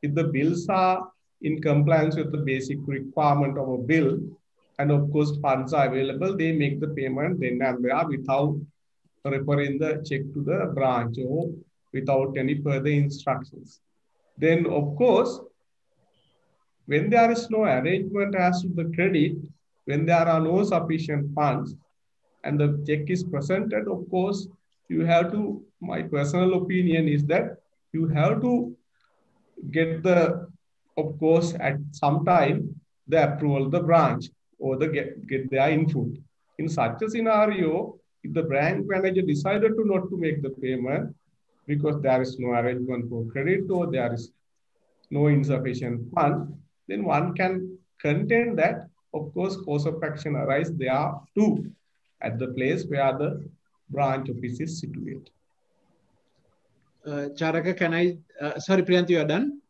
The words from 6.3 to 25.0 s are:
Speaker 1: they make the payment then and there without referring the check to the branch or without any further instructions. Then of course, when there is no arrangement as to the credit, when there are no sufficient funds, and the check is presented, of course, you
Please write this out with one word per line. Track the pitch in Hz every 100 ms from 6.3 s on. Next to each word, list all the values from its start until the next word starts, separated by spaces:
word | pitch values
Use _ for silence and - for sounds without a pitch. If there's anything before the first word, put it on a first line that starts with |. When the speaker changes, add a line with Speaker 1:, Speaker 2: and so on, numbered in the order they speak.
| 196
Speaker 1:
they | 160
make | 160 139 -
the | 147
payment | 143 131 131 156 175
then | 131 123
and | 131 123
there | 123 139 165
without | 135 135 135 147 147 - _ _ _ _ _
referring | 139 139 139 143 143 139
the | 156 156 -
check | 135 -
to | 147
the | 143 180 185
branch | 143 131 123 117 120 127
or | 151 - - - _ _
without | 135 - 135 135 139
any | 131 143
further | 147 139 139
instructions. | 147 143 - - 127 - - - _ _ _ _ _ _ -
Then | 156 165 165
of | 147 147 -
course, | 247 196 - - - _ _ _ _ _ _ _ _ _ _ _ _ _ -
when | 143 190
there | 233 226 233
is | -
no | 220 214 127
arrangement | 143 190 202 202 202 190 180
as | 180
to | 180 170
the | 165 165
credit, | 185 170 143 - - - _ _ -
when | 143 165
there | 170 165
are | 160 160
no | 180 202
sufficient | 175 165 160 151 147 143 143
funds, | 147 127 - - _ _ _ _ _ _
and | - 147
the | 147 143 -
check | 151 147 180
is | 185
presented, | 143 143 190 220 208 208
of | 185 180
course, | 185 185 202 - - _ _ _
you | 160